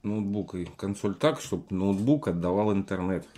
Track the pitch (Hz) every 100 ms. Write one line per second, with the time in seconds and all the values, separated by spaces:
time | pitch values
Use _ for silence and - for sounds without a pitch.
0 | 104 107 101 104 87 92 85 - 98 101
1 | 104 95 151 151 - 87 - 92 98 98
2 | 113 147 104 85 85 95 107 101 95 92
3 | 90 92 -